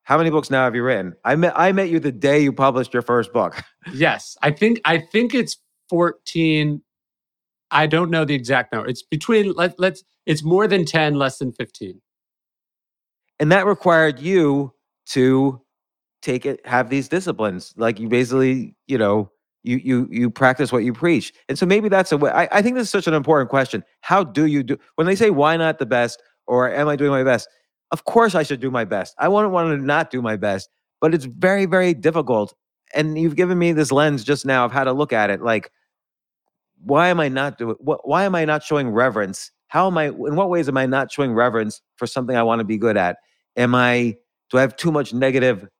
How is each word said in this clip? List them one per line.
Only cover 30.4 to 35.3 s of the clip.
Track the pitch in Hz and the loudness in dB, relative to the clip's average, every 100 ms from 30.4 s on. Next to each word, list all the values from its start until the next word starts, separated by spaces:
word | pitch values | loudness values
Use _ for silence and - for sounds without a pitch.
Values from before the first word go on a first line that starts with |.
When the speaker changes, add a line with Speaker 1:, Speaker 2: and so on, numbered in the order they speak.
| 101 98 - _ _ - | -2 -4 -8 _ _ -2
Speaker 1:
but | 156 | 0
it's | 165 | 0
very, | 131 120 185 196 190 | -4 -2 0 2 2
very | 180 180 | 2 2
difficult. | 151 147 160 143 113 101 - _ _ _ | 0 0 0 0 0 -2 -8 _ _ _
And | - 156 156 | -4 -2 0
you've | 165 147 | -2 0
given | 180 180 | 0 2
me | 170 | 0
this | 156 143 | 2 2
lens | 135 151 143 | 2 2 0
just | 110 143 135 | -2 -2 0
now | 131 | 0
of | 120 | 2
how | 131 | 0
to | 131 | -2
look | 131 147 | -2 0
at | 113 104 | 0 0